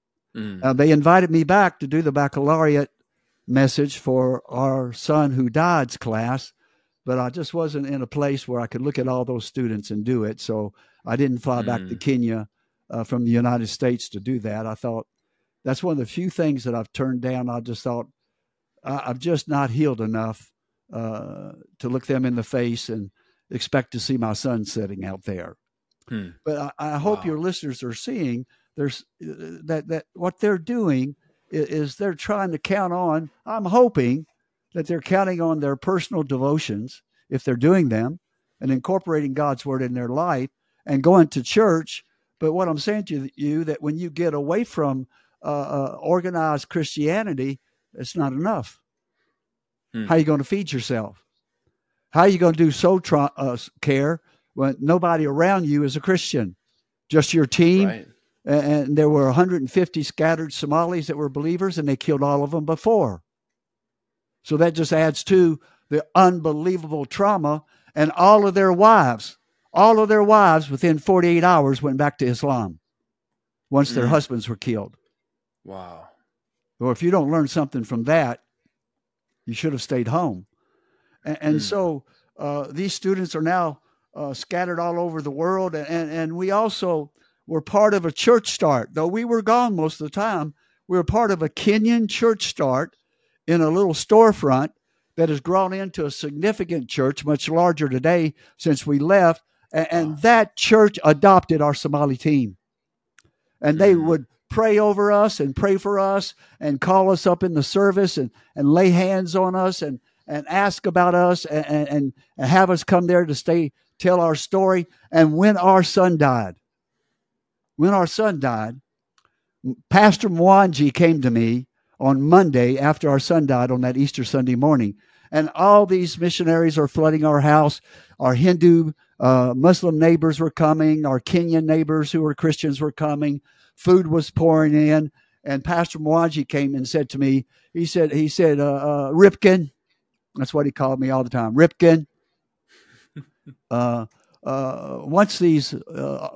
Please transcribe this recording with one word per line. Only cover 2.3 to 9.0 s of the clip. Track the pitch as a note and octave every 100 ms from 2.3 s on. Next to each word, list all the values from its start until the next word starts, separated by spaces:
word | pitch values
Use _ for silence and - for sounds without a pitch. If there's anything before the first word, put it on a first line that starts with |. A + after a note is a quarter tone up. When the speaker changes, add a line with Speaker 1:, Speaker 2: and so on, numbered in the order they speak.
| - C#3+ D#3+ D#3 D3 C#3 _ _ _ _ _ -
Speaker 2:
message | B2+ C3+ - C#3+ -
for | - C3 B2+ B2+ -
our | B2 C3+ C3 B2
son | A#2 - D3+ D3
who | C3 B2
died's | D3 E3+ E3+ B2 -
class, | A#2+ A2 A#2 C3 - _ _ _ _ _
but | - B2+
I | B2
just | E3+ D3+
wasn't | E3+ D#3+ C#3+ C#3
in | C#3
a | A#2+
place | D3 C#3+ C#3 -
where | B2
I | A#2
could | A#2+
look | C#3
at | C#3